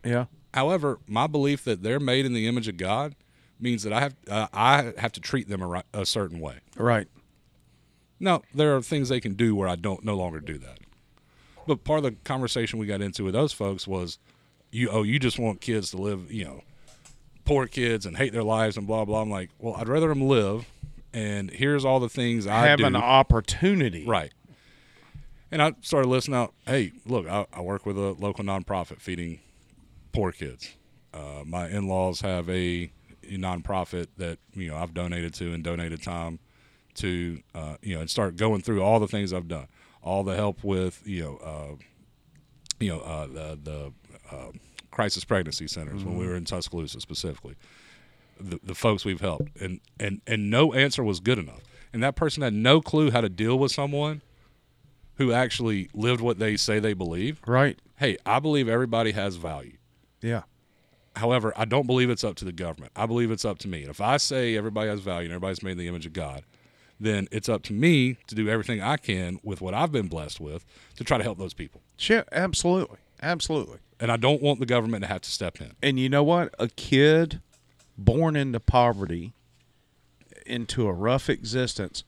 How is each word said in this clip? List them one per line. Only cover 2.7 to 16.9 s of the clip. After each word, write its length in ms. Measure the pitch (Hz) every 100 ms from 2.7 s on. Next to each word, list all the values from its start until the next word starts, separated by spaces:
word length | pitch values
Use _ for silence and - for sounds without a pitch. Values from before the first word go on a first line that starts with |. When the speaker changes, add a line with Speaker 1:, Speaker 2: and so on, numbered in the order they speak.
| 87
Speaker 2:
God 380 | 90 110 147 143 _ _ _ _
means 240 | 123 117
that 100 | 107
I 60 | 107
have, 160 | 143 135 -
uh, 180 | 104 107
I 400 | 98 117 143 120 -
have 140 | 120
to 60 | -
treat 280 | - 135 101
them 120 | 101
a 60 | 90
ri-, 140 | 87 -
a 120 | 104 95
certain 340 | 113 95 85
way. 200 | 78 64 _ -
Speaker 1:
Right. 320 | 117 113 95 _ _ _ _ _ _ _ _ _ _ _
Speaker 2:
Now, 220 | 185 170 -
there 220 | 139 151 139
are 60 |
things 280 | 120 151 127
they 100 | 127
can 140 | 120
do 220 | 98 117 101
where 120 | 95
I 80 | 87
don't 280 | 98 92
no 120 | 110 101
longer 240 | 90 78
do 180 | 76 76
that. 200 | - - - _ _ _ _ _ _ - -
But 160 | 143
part 160 | - 156
of 40 | 139
the 60 | 107
conversation 560 | - 135 123 127 117 117
we 80 | 104
got 140 | 101
into 220 | 101 -
with 100 | 95
those 180 | 101 147
folks 320 | - 98 95 -
was, 300 | 95 87 - _ _ _ _ _
you, 180 | 110 123
"Oh, 140 | 110
you 160 | 104 117
just 180 | 127 113
want 240 | 113 95
kids 300 | - 110 90
to 60 | 92
live, 340 | 101 98 90
you 140 | 110 85
know, 160 | 69 - - -